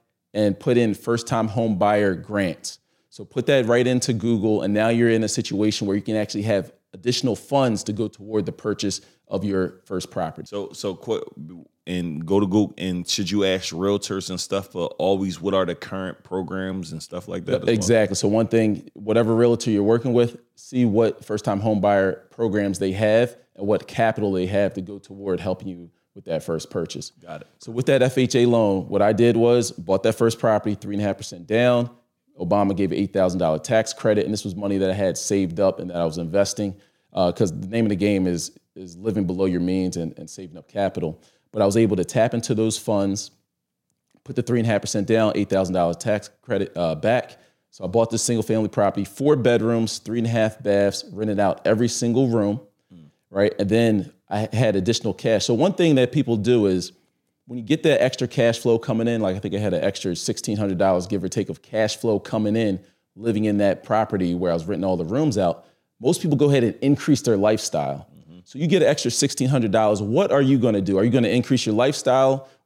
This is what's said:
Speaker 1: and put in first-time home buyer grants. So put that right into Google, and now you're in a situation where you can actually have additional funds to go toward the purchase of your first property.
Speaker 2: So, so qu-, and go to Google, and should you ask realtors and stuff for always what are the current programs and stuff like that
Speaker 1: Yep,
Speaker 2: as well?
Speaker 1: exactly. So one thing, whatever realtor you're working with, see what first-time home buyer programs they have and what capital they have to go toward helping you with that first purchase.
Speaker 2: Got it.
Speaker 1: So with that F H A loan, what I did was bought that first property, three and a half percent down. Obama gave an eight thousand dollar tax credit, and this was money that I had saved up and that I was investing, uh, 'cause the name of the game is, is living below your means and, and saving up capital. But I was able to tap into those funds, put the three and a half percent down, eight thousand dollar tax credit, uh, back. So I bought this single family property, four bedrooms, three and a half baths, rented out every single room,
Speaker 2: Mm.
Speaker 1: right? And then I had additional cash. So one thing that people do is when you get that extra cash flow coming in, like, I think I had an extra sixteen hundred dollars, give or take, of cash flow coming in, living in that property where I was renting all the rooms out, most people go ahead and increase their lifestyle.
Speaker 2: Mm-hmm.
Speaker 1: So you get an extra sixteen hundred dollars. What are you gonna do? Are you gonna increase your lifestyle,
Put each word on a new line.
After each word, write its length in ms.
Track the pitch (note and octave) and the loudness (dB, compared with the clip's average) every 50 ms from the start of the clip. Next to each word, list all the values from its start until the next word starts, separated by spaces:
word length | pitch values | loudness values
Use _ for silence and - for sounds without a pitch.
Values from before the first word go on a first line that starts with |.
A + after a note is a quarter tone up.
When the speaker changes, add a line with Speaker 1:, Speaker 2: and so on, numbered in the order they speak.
| _ _ _ _ _ _ | _ _ _ _ _ _
Speaker 1:
and 260 | - G#2+ G#2+ G2+ F#2+ - | -2 0 0 0 0 -2
put 180 | - B2+ A#2+ | 0 2 2
in 180 | A#2+ A#2 A2 G2 | 4 2 2 0
first-time 540 | - - A#2 A#2 A#2+ - - B2 A2+ A2+ G#2+ | -4 -4 -4 -2 -2 -2 -2 -2 -2 -2 -2
home 280 | G2+ B2 A#2 A2 G#2 F2+ | -2 -2 -2 0 0 2
buyer 360 | G#2 G#2 G#2+ G#2 G#2 G2 F2+ | 2 2 4 4 2 2 0
grants. 640 | D2 - - G#2 G2+ F#2+ E2+ - - - - - - _ _ _ _ _ _ | -2 -6 -6 -4 -2 -2 -2 -4 -8 -12 -16 -16 -16 _ _ _ _ _ _
So 160 | - - G2+ | -20 -20 -16
put 220 | - - C#3 - | -10 -6 -4 0
that 180 | D3 C#3 C3 A2+ | 2 2 2 4
right 200 | A2+ A#2+ B2 A#2+ | 4 4 4 4
into 260 | B2+ B2+ B2 - C3 | 4 2 0 0 0
Google, 480 | A#2 G2+ A2 A#2 A#2 G2+ G2+ A2 G#2 - | -2 0 0 0 0 2 2 2 0 0
and 140 | - G2+ G#2 | 0 0 0
now 140 | G#2 A2 A2+ | 2 2 2
you're 180 | A#2 A#2 A#2+ A#2 | 4 4 4 4
in 160 | A2+ A2 G#2+ | 4 2 0
a 40 | G#2 | -2
situation 580 | - A#2 A2 - G2 G2 G#2+ G#2+ - - A2 | -2 -4 -4 -4 -2 0 0 0 0 -2 -2
where 100 | F#2+ G2 | -2 -2
you 60 | G#2 | -2
can 140 | - A2+ G#2+ | -2 -2 -2
actually 260 | G#2+ G#2 - - G#2 | -4 -4 -4 -6 -4
have 280 | G#2 A2+ G2+ F#2+ E2 - - _ _ _ | -2 0 0 0 -2 -4 -14 _ _ _
additional 420 | - F2+ - B2 B2+ - - B2 G2+ | -14 -6 -4 -2 -2 0 -2 -2 -4
funds 480 | - - - C#3 C#3 C3 A#2+ G#2+ G2 - | -4 -4 -2 0 2 2 2 0 -2 -4
to 80 | - G#2+ | -6 -4
go 140 | A2 A2 G#2 | -4 -4 -6
toward 360 | - - G2+ G#2+ A2 G#2+ F#2 | -6 -12 -10 -4 -4 -4 -4
the 80 | - | -4
purchase 480 | - - - G#2+ G2 - G#2+ G2 - - - _ _ _ _ - | -8 -8 -6 -6 -4 -4 -4 -4 -4 -6 -12 _ _ _ _ -8
of 140 | G2 F#2 | -6 -4
your 380 | G#2 G2 F#2+ F#2 F#2 - - - _ | -4 -2 -2 -2 -2 -2 -6 -12 _
first 260 | - G2 F2+ - - | -8 -8 -8 -8 -8
property. 360 | - G2 E2 D#2 - D#2 - | -8 -6 -6 -6 -8 -12 -14
Speaker 2:
So, 240 | - G2+ G2+ F#2+ - | -10 -10 -10 -10 -10
so 220 | - - - G2 F2 | -10 -8 -8 -8 -8
qu-, 300 | - - A#2+ G#2+ - - - - - D2+ D#2+ F2+ E2 - _ _ _ - | -8 -6 -6 -6 -6 -6 -10 -16 -18 -18 -18 -18 -20 -20 _ _ _ -10
and 400 | E2+ F2+ F2+ F2 E2 D2 D#2 E2 | -6 -4 -4 -4 -4 -6 -6 -2
go 140 | E2 G2 G2+ | 0 2 2
to 60 | G#2 | 2
Google, 280 | F2+ G2 G#2+ G2+ - - | 4 2 2 2 0 -2
and 320 | - F2+ F#2+ F2+ F2+ E2+ - | -8 -6 -6 -4 -4 -4 -4
should 220 | - G#2 G2 E2+ | -4 -4 -4 -2
you 140 | G2+ G#2 G2 | 0 0 2
ask 280 | F#2+ F#2 F#2 - - | 2 0 -2 -4 -6
realtors 560 | D#2+ E2+ F#2+ G2+ G2+ G2 - - G2 F#2+ F#2 - | -6 -2 -2 0 0 -2 -2 -4 -6 -6 -6 -8
and 100 | F#2 F2 | -8 -8
stuff 320 | - - G2 G2 F#2+ - | -6 -4 -4 -6 -6 -6
for 160 | - F2+ E2+ - - - | -8 -6 -6 -6 -4 -2
always 420 | F2 F#2+ G2 F#2+ G2 F#2 D#2+ D#2+ | 0 0 0 0 -2 -4 -4 -4
what 140 | E2+ G2 G2 | -4 0 0
are 100 | F#2+ F#2 | 0 0
the 100 | F2 E2 | 0 -4
current 480 | - - - F#2 F#2+ F#2 F2+ - - _ | -8 -10 -12 -10 -8 -8 -10 -10 -14 _
programs 680 | - F#2 F#2+ F2+ E2+ F#2+ F#2+ F#2+ F#2+ F#2+ F#2+ E2+ D#2 | -8 -6 -6 -6 -6 -8 -8 -6 -6 -8 -8 -10 -10
and 100 | D#2+ D#2+ | -12 -14
stuff 240 | - - F2 F2+ - - | -14 -12 -12 -12 -10 -8
like 160 | F2 F2+ E2+ | -10 -8 -6
that 60 | - | -4
Speaker 1:
Yep, 100 | - - | -4 -2
Speaker 2:
as 40 | - | 0
well? 80 | A2 A#2+ | 0 0
Speaker 1:
exactly. 400 | A2 F#2 G2+ A#2 A2 G#2 - G2 | 2 2 4 4 4 4 2 0
So 120 | - - G#2 | 0 0 2
one 200 | G#2+ A2+ A2+ - | 2 2 2 2
thing, 420 | A#2 A2+ A2 G#2+ G2 - - - - | 2 2 2 2 0 -2 -6 -16 -18
whatever 400 | - G#2 G#2+ G#2+ A#2 A2+ A2+ A2+ | -10 -4 0 2 2 2 2 4
realtor 360 | A#2 A#2+ A#2 A#2 A2+ - B2 | 4 4 4 4 2 0 0
you're 120 | G#2+ G2+ | 2 2
working 300 | G2+ G#2+ A#2 A#2 B2+ C3 | 4 4 4 2 2 2
with, 240 | A#2 A#2+ A#2+ A#2 - - _ _ _ | 4 4 2 2 0 -10 _ _ _
see 280 | _ - - B2+ B2+ B2 | _ -14 -4 0 2 2
what 400 | A2 G2 A#2 A2+ G#2 - - - | 4 4 4 2 2 0 -4 -8
first-time 360 | - G#2+ G#2 - A2 G2 G2 | -6 -6 -4 -2 -2 -2 0
home 200 | G#2+ A2 G#2+ G2 | 0 0 0 2
buyer 440 | G2 G#2 G2+ G2 G2 F#2+ - - _ _ | 2 4 4 4 2 2 -2 -4 _ _
programs 500 | - - A#2 G#2 G2 G#2 G2+ G2+ F#2 F2+ | -6 -4 -2 0 0 0 0 -2 -2 -2
they 120 | G2 F#2+ | -2 -2
have 440 | F#2 G2+ A2 G#2+ G#2+ A#2 - - - _ _ _ _ | -2 0 2 4 4 4 2 2 -2 _ _ _ _
and 100 | - G2+ | -6 -2
what 200 | G#2 G2+ - - | 0 0 -2 -2
capital 460 | - - A2+ A2+ A2 A2 A2 G#2 G2+ | -4 -2 0 0 0 0 0 -2 0
they 140 | F#2+ F#2 F#2 | 0 0 -2
have 280 | F#2 G2+ G2 G2+ F#2+ - | 0 0 0 0 0 -2
to 60 | F#2+ | -6
go 160 | F#2 G#2 G2+ G2 | -10 -10 -12 -18
toward 420 | _ - G2 G2 G2+ G2 F2+ E2+ | _ -20 -16 -10 -6 -4 -4 -4
helping 280 | F2 F#2 F2+ - F#2+ F#2+ | -2 -4 -6 -6 -6 -12
you 220 | F2 F2 E2+ E2 _ _ _ _ - | -12 -12 -16 -20 _ _ _ _ -20
with 100 | G2+ - | -16 -8
that 160 | E2+ E2 D#2+ | -6 -6 -6
first 280 | - E2+ E2 D2+ - - | -4 -4 -6 -6 -6 -8
purchase. 420 | - F2+ E2 - - - - - _ _ | -6 -6 -6 -6 -8 -12 -14 -14 _ _
Speaker 2:
Got 200 | E2+ E2+ D#2 D2+ | -18 -18 -16 -16
it. 40 | - _ _ _ | -18 _ _ _
Speaker 1:
So 120 | - A#2 | -14 -10
with 140 | A2+ B2 A#2+ | -6 -4 0
that 160 | - C#3 B2+ | 2 4 4
F 160 | B2+ B2+ - C#3 | 4 2 2 2
H 160 | B2+ A#2+ - | 2 2 4
A 100 | A#2+ A#2+ | 4 4
loan, 420 | A#2+ A#2+ A2+ G#2+ G2+ G2 F#2 - - | 4 4 4 4 4 2 0 -2 -2
what 120 | G2+ G2+ | 0 2
I 120 | G2+ G#2+ | 4 4
did 240 | G#2 F#2+ A#2+ A#2+ A2+ | 4 6 4 4 6
was 340 | A2+ A#2 A#2+ B2 B2 A2+ - | 6 4 4 4 4 2 -2
bought 320 | - - E2+ G2 F#2+ F#2+ | -6 -8 -4 -2 0 2
that 120 | - A2+ G#2+ | 2 0 2
first 240 | - A#2 A2+ A2+ - | 2 2 2 2 2
property, 360 | - A2+ G#2+ G#2 - G#2+ G2+ | 2 2 2 2 0 -2 -6
three 200 | - - G2+ G#2 | -6 -6 -8 -4
and 60 | G2+ | -2
a 40 | G#2 | -2
half 100 | G2 F#2+ | -2 -4
percent 300 | - - - F#2 F2 E2+ | -6 -8 -16 -16 -12 -6
down. 420 | - G#2+ A2+ B2 B2 B2 A#2+ A#2+ A#2+ - _ _ _ _ _ _ _ _ - | -2 0 2 4 4 4 2 0 -4 -8 _ _ _ _ _ _ _ _ -8
Obama 360 | F2+ E2+ G2+ G2+ G2+ G2 F#2+ | -2 0 2 2 2 2 2
gave 160 | F#2+ F#2+ E2+ | 0 0 0
an 60 | - F2 | 0 -2
eight 140 | G2 - - | -2 -2 0
thousand 240 | G2 F#2 F#2 F2+ F2+ | 0 0 2 2 0
dollar 200 | E2+ D#2 D#2 D#2 | 0 0 0 -2
tax 340 | - - A2+ A2 G#2+ - | -2 0 0 0 0 0
credit, 320 | - - - A2 G#2 G#2 - | -4 -2 0 2 2 2 2
and 80 | - | -2
this 120 | G#2+ G#2 - | -2 -4 -6
was 100 | G2+ E2+ | -8 -8
money 200 | G#2 G2+ G2 G2 F#2+ | -6 -4 -2 -2 0
that 120 | F#2+ F#2 | 0 0
I 40 | F#2 | 0
had 220 | G#2 G2 F#2 E2 | 0 0 -2 -2
saved 420 | - - - G2+ G2 F#2+ E2 E2+ G2 | -2 -4 -2 0 0 0 -2 0 0
up 180 | G2 F#2+ - - | 0 0 0 -2
and 80 | F2+ F2+ | -8 -8
that 60 | F2 | -4
I 80 | E2+ E2+ | -2 -2
was 140 | D#2+ D2+ F2 | -2 -2 -4
investing, 560 | E2+ D#2+ F2+ G2+ G2+ - - - G#2 G2 F#2+ - _ _ _ _ _ _ | -6 -2 0 0 0 0 -2 -6 -6 -6 -8 -10 _ _ _ _ _ _
uh, 200 | - F#2+ F2+ F2 | -2 0 0 0
'cause 180 | E2+ - A2 F2 | 2 0 -2 -2
the 160 | D#2+ G2+ F#2+ F#2 | -2 -6 -8 -4
name 180 | A2+ A2+ A2+ | -2 0 0
of 20 | G#2 | 0
the 60 | G2+ | 0
game 300 | E2+ G2+ G#2 G2+ F#2+ F#2 | 0 0 2 2 2 2
is, 260 | F2+ F2 E2 - - _ _ _ _ - | 0 -2 -2 -6 -10 _ _ _ _ -20
is 220 | F2+ F#2 F2 E2+ | -18 -18 -18 -14
living 280 | F2 G#2 A2+ F#2 G#2 F#2+ | -8 -6 -4 -2 -2 -2
below 200 | F2 F2+ F#2+ F#2+ | -2 -2 0 0
your 140 | F#2 F2+ F2 | 0 0 0
means 340 | F2 F2+ F#2 F#2+ F#2 F2 E2 | 0 0 0 0 -2 -2 -4
and, 160 | F2 E2 D#2 - - | -6 -8 -8 -10 -14
and 100 | D#2+ - | -18 -18
saving 280 | - G2 F#2 D#2+ D#2+ E2 | -18 -18 -18 -18 -20 -20
up 100 | - _ | -20 _
capital. 500 | - G2+ G2 F2+ - E2+ E2 D#2 E2 - _ _ _ _ _ _ | -6 -4 -4 -2 -2 -4 -6 -6 -8 -10 _ _ _ _ _ _
But 120 | - G#2+ | -2 0
I 40 | G2+ | 0
was 120 | G2+ G2 A2+ | 2 4 4
able 180 | A2+ F#2+ G#2 | 2 2 2
to 80 | F2+ E2+ | 0 -2
tap 300 | - - A#2+ A2+ B2+ A#2+ | 0 2 0 2 2 0
into 200 | A#2 - - B2+ | -2 -2 -2 -2
those 220 | A2 A2 A2 G#2+ | 0 0 -2 -2
funds, 540 | - - A#2 G#2 G2+ G2 G2 G2 G2+ - - _ _ _ _ _ _ _ _ _ _ _ _ _ _ _ _ _ _ _ | -4 -4 -2 -2 0 0 0 -2 -4 -8 -12 _ _ _ _ _ _ _ _ _ _ _ _ _ _ _ _ _ _ _
put 120 | - G2 | -8 -6
the 60 | B2 | -4
three 160 | A#2 - B2 A#2 | -2 0 0 0
and 80 | A2+ A#2 | 2 2
a 20 | |
half 100 | G#2 G2 | 0 0
percent 260 | - - - G#2+ F#2+ | -2 -2 -4 -2 0
down, 260 | - A2 A2+ A2 G#2+ - | 2 2 4 4 2 2
eight 140 | G#2 G2+ - | 0 -2 0
thousand 260 | G2 F#2+ F#2+ F2+ F#2 | 0 0 0 2 2
dollar 200 | F2+ E2+ E2+ E2+ | 2 2 0 0
tax 360 | - - A2+ G#2+ G2+ - - _ _ | -2 -2 -2 -2 -2 -4 -10 _ _
credit, 300 | _ B2 G#2 G2 F#2+ - - | _ -4 -2 -2 -2 -4 -4
uh, 180 | E2+ F2 D#2+ D#2+ | -2 -2 -2 -2
back. 440 | D#2 F2 G#2+ B2 A#2+ - - - _ _ _ _ _ _ _ | -2 0 0 0 0 -2 -6 -14 _ _ _ _ _ _ _
So 140 | _ - F#2+ | _ -10 -8
I 40 | F2 | -2
bought 220 | G2 A2+ A2+ A2+ | 0 0 0 2
this 120 | A#2 A2 | 0 -2
single 200 | - B2 A#2+ A2 | -2 0 0 0
family 260 | G#2+ - A2 A2 G#2+ G2+ | 0 0 0 0 -2 -2
property, 360 | - A2+ G2+ G2 - G2+ F#2+ | 0 2 2 2 0 -2 -6
four 320 | - - - C3+ D3 D3+ | -6 -6 -2 2 2 2
bedrooms, 640 | C3 A2+ B2 A#2+ G#2+ A2 A#2 A#2 A2+ A2+ G#2 - - | 4 4 2 2 2 2 2 0 0 -2 -2 -4 -8
three 200 | - A2+ A2+ A#2+ | -8 -6 -4 -4
and 80 | A2+ | -2
a 40 | A2+ | 0
half 320 | A#2 A2+ A2 A2 - - | 0 0 0 0 -2 -4
baths, 420 | A#2 G#2 G2+ G2+ G2+ G2+ - - - G#3+ | -2 0 2 2 2 0 0 -4 -10 -12
rented 260 | D3 G2+ A2 A2 G2+ G#2 | -8 -6 -4 -2 0 2
out 220 | G2+ F#2 - - - | 2 0 0 0 0
every 220 | - A2 G#2+ A#2+ A2+ | 0 2 2 2 0
single 400 | - - B2 A#2+ A2+ C3 C3+ A#2+ | -2 -2 -2 0 2 2 2 2
room, 320 | A2+ A2+ G2+ G#2 A2+ C3+ - _ _ _ _ _ | 2 0 0 0 -2 -4 -8 _ _ _ _ _
Speaker 2:
Mm. 140 | F#2+ E2 D2+ D2 _ _ _ _ | -20 -20 -20 -20 _ _ _ _
Speaker 1:
right? 240 | F#2+ G2 G#2 G#2 - - | 0 2 2 2 2 0
And 100 | G2+ F#2+ | -2 2
then 440 | G#2+ A#2 A#2 A2+ G#2+ G2 E2+ - - _ _ - | 2 4 4 4 2 0 -2 -6 -12 _ _ -6
I 200 | G2 G#2 A2 - | -6 -4 -4 -2
had 240 | - A2+ B2+ A2 G2 | 0 0 2 2 2
additional 380 | G2 F2+ A#2 A2 - - G#2 - | 0 0 0 -2 -2 -2 -6 -6
cash. 300 | - - A#2 A2 F#2+ - | -2 0 0 0 0 2
So 100 | - A#2+ | 0 0
one 180 | A2 D#3+ G3 - | 2 2 0 2
thing 200 | - F3 D#3+ C#3+ | 2 2 4 4
that 140 | C3 B2 B2 | 4 2 2
people 240 | - D3+ B2+ A#2 A#2 | 0 -2 0 0 0
do 300 | G#2 G2 A#2+ B2 A2+ G2+ | 0 2 2 4 4 4
is 260 | G2 F#2 F2+ E2 - _ _ _ _ _ _ _ _ _ _ _ | 2 2 0 -4 -6 _ _ _ _ _ _ _ _ _ _ _
when 120 | B2 B2 B2 | -14 -12 -8
you 60 | A2+ | -2
get 200 | G2+ D#3 D#3+ - | -2 -2 0 2
that 180 | D#3 C3+ - | 2 2 4
extra 240 | - C3 - - B2+ | 2 0 0 -2 -6
cash 320 | A#2+ - C3+ A#2 A#2 A2+ - | -4 0 2 2 2 2 2
flow 180 | - A#2+ A2+ A2+ | 2 2 2 0
coming 280 | - - A2+ A2+ A#2 | 0 -2 -2 -2 0
in, 140 | A#2+ A#2 A2 | 0 0 0
like, 160 | G#2 F#2 F#2 | -2 -2 -2
I 20 | G2+ | -4
think 160 | G#2+ F#2 F#2+ | -4 -4 -4
I 40 | G2+ | -2
had 140 | G#2+ G2 F2+ | -2 0 0
an 100 | D#2 - | 0 0
extra 320 | G2+ - - - F#2 F2 | -2 -4 -4 -6 -6 -6
sixteen 400 | - - - G#2 - - A#2 G#2 | -4 -4 -6 -6 -6 -4 -4 -4
hundred 220 | G#2+ G#2 G2 F#2 F2 | -2 -2 -2 0 2
dollars, 280 | G2 F#2+ F#2 F2+ F2 | 2 2 2 2 0
give 160 | G2 G#2+ F#2 | -2 -4 -4
or 60 | F#2 F2+ | -4 -4
take, 200 | - A2+ F#2+ - | -4 -4 -4 -6
of 140 | D#2 - | -8 -12
cash 340 | _ - - A2 A2 G#2+ - | _ -8 -2 -2 -2 -2 -2
flow 220 | - - A2+ G#2 G2+ | -4 -2 0 0 -2
coming 380 | - - A2+ A2 G#2+ G#2 A2 | -2 -4 -4 -2 -2 0 0
in, 240 | A2+ A2 G2+ F#2 F#2 - _ _ _ _ _ _ | 0 0 0 -2 -4 -8 _ _ _ _ _ _
living 300 | F#2 A2 A#2 G2+ G#2+ A2 | -6 -4 -2 -2 0 0
in 140 | G#2+ G#2 G2+ | 0 2 2
that 260 | G2+ G2 - - - | 2 2 2 0 -2
property 500 | - G#2+ A2 G#2+ - A2 F#2 F2+ F2 F2 | -2 0 0 0 0 -2 -2 0 0 -2
where 160 | F2 F#2 F2 | 0 0 0
I 40 | E2 | -2
was 100 | E2+ D#2+ | -2 -2
renting 180 | F#2+ G2 D#2+ F#2+ | -4 -4 -2 -2
all 120 | F#2 F#2 | -2 -2
the 80 | E2+ E2 | -2 -2
rooms 340 | D#2 G#2+ C#3+ D#3 C#3+ G2 G#2 | -2 -2 0 0 0 0 0
out, 260 | F#2 F2 - - - _ _ _ _ _ _ - | 0 0 -2 -4 -10 _ _ _ _ _ _ -4
most 200 | A2+ D3 F3 - | 0 0 0 0
people 140 | - D#3+ D3 | 0 0 2
go 120 | B2 D3 C#3+ | 2 4 4
ahead 140 | C#3+ C3 A#2 | 4 4 2
and 100 | G#2 - - | 2 0 0
increase 400 | C3 C#3 C#3+ - - D#3 C#3 - | 2 2 2 2 2 2 2 2
their 140 | - B2 G#2+ | 4 2 2
lifestyle. 720 | G2 G2+ G#2+ A2 G#2+ - - - D#2 C#2+ C#2 C#2 - - _ - - | 4 4 2 2 0 -2 -4 -4 -4 -4 -4 -6 -8 -12 _ -20 -20
Speaker 2:
Mm-hmm. 200 | - D#2 E2+ F2+ - | -20 -20 -20 -20 -20
Speaker 1:
So 140 | _ - C3 | _ -6 -2
you 80 | E3+ | 0
get 160 | D3+ D3+ F3+ | 2 4 4
an 60 | D#3 B2+ | 4 4
extra 220 | D3+ - - A#2 | 2 0 -2 -2
sixteen 360 | - - D3 - - - B2+ C3 | 0 0 0 0 0 0 0 2
hundred 220 | C#3+ B2+ A2 G2 | 2 2 2 2
dollars. 320 | F#2+ A2+ A2 G#2 G#2+ G2+ | 2 4 4 4 2 2
What 300 | G#2 G#2 A#2+ F3 G3+ - | 0 0 0 2 2 2
are 100 | - C#3+ | 4 4
you 160 | C3+ C3 C#3 A#2+ | 4 4 4 4
gonna 220 | A#2+ A#2 G#2 G2+ | 4 2 2 2
do? 180 | F#2 G2 F#2+ F#2+ | 0 2 2 2
Are 60 | A2 | 2
you 60 | A#2+ | 4
gonna 180 | A#2+ B2+ A2+ F#2+ | 2 2 2 2
increase 360 | A2+ B2 - - C3 A#2+ - | 2 0 0 0 0 0 0
your 120 | A2 G#2+ | 0 0
lifestyle, 720 | A2+ B2 C#3+ C#3+ - - C3 C3 C3 C3+ C3+ C3+ C3+ - - _ _ _ | 2 2 0 0 0 0 2 4 4 4 4 2 0 -4 -12 _ _ _